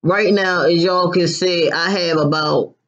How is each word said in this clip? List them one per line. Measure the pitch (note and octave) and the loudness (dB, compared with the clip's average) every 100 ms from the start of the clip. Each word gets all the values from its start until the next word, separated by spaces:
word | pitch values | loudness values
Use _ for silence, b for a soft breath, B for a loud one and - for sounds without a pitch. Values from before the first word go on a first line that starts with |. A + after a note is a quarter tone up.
right | D#3 G3 G#3 | 0 0 2
now, | G3+ F#3+ F3+ | 2 0 0
as | D3 E3+ | 2 2
y'all | F3+ F3+ F3 | 2 0 0
can | F3+ E3 | 0 -2
see, | - F#3 F3 D#3 | -2 -2 0 0
I | D#3+ E3+ | 0 -2
have | G3 E3+ D#3+ | -2 -2 0
about | C#3+ D#3 D3+ C#3+ - _ | 0 -2 0 -2 -4 _